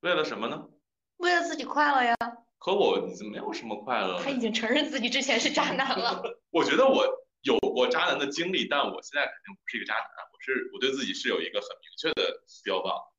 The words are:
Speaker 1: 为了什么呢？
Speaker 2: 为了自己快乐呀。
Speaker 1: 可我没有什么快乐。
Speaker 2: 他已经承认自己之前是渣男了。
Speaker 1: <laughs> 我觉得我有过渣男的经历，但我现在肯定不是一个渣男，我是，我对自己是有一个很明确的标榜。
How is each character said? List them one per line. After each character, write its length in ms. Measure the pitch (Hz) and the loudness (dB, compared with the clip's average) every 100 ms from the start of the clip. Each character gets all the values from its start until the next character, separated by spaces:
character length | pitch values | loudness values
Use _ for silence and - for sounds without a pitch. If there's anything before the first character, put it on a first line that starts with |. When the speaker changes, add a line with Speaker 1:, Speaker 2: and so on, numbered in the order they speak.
Speaker 1:
为 120 | 165 | 0
了 120 | 170 151 | 0 0
什 120 | 107 | -2
么 100 | 113 | -4
呢？ 180 | 156 - _ _ _ _ _ | -6 -12 _ _ _ _ _
Speaker 2:
为 160 | 349 | 2
了 80 | 349 | 2
自 140 | 339 330 | 2 -4
己 80 | |
快 280 | 247 - 294 | -4 2 4
乐 100 | 277 | 4
呀。 120 | 240 233 233 233 _ _ | 4 2 0 -8 _ _
Speaker 1:
可 160 | - | 0
我 240 | 196 156 92 - - 107 | 4 4 4 0 -8 -10
没 60 | 104 | -8
有 160 | - | -8
什 120 | - 117 | -8 -6
么 160 | 107 | -8
快 180 | 107 120 | -2 0
乐。 200 | 95 90 | 0 -2
Speaker 2:
他 80 | 151 | -2
已 80 | 269 | -2
经 140 | 226 | 0
承 180 | 220 220 | -2 2
认 200 | 269 294 | 2 0
自 100 | 269 | -2
己 100 | 226 | -2
之 120 | 269 | -2
前 180 | 254 233 | 0 2
是 100 | 262 | 2
渣 220 | - 285 | 0 0
男 260 | 269 269 233 | 0 -2 0
了。 240 | 233 - - - | -2 -2 -6 -10
Speaker 1:
<laughs> 160 | _ | _
我 100 | 339 - | 0 2
觉 100 | 151 | 6
得 100 | 269 | 6
我 200 | - - - - _ | 6 4 0 -10 _
有 140 | 135 117 | 2 2
过 280 | - - 123 | 4 2 2
渣 140 | 156 175 | 4 2
男 120 | 139 | 0
的 80 | 143 | -2
经 240 | 147 170 | -2 -2
历， 160 | 180 107 | -2 0
但 140 | 143 | 0
我 200 | 120 85 | 0 -4
现 100 | - 147 | -6 -2
在 100 | 135 | -2
肯 80 | - - | -4 -18
定 100 | 98 | -16
不 60 | - | -8
是 100 | 117 | -8
一 20 | |
个 60 | 101 | -4
渣 80 | |
男， 100 | 107 - - - | -4 -4 -12 -18
我 80 | _ | _
是， 280 | - 131 - | -4 -4 -4
我 60 | 101 | -2
对 120 | 127 | -2
自 140 | 135 113 | 0 -4
己 80 | |
是 160 | 92 127 | -4 -2
有 100 | 92 | -2
一 100 | 87 | -2
个 120 | 104 | -6
很 80 | - | -8
明 200 | - - - | -16 -18 -8
确 140 | 160 | -4
的 300 | - 90 - _ - - | 0 -2 -4 _ -12 -2
标 160 | 92 | -2
榜。 120 | 92 85 - | -2 -6 -8